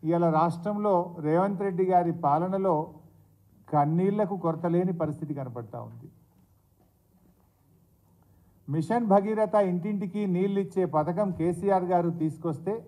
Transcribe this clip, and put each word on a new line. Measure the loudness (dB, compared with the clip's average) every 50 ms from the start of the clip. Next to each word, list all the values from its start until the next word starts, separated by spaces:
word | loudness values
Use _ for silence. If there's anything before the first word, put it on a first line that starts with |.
| 0 0
ఇవాళ | 0 2 2 2 4 4
రాష్ట్రంలో | 2 2 0 -2 -4 -6 -4 -2 0 2 2 2 2 -2 -6 -6 -2
రేవంత్ | 0 2 2 2 2 0 -2 -2
రెడ్డి | -4 0 0 0 4
గారి | 4 4 4 2 -2 0 2
పాలనలో | 2 2 2 2 0 -2 0 2 2 2 0 0 -4 -10 -20 -20 -20 _ -20 -20 _ _ _ _ _ _ -20 -12 -2 0
కన్నీళ్లకు | 2 2 2 2 2 2 2 2 0 -2 -2 -2 -4 -2
కొరత | -2 -2 -2 -2 0 2
లేని | 2 2 0 0 -2
పరిస్థితి | -4 -4 -4 -6 -8 -8 -6 -8
కనపడతా | -8 -8 -10 -12 -12 -12 -12 -12 -12 -12
ఉంది. | -16 -18 -20 -20 -20 _ _ _ _ _ _ _ _ _ _ _ _ _ _ _ _ _ _ _ _ _ _ _ _ _ _ _ _ _ _ _ _ _ _ _ _ _ _ _ _ _ _ _ _ _ _ _ _ _ _ -4
మిషన్ | -2 -2 0 0 0 0 2 4 4
భగీరథ | 4 4 2 0 0 0 2 4 2 2 4
ఇంటింటికి | 2 -2 -2 -2 -4 -4 -4 -4 -4 -4 -2 0 0
నీళ్ళిచ్చే | 2 0 0 0 0 -2 -2 0 0 0 2 2
పథకం | 0 0 0 0 -2 -2 -2 -2 -2
కేసీఆర్ | -2 -2 -2 0 0 2 2 2 2 2 0
గారు | 2 2 0 -2 -2 -2
తీసుకొస్తే | -4 -4 -4 -4 -4 -4 -4 -4 -4 -6 -6 -8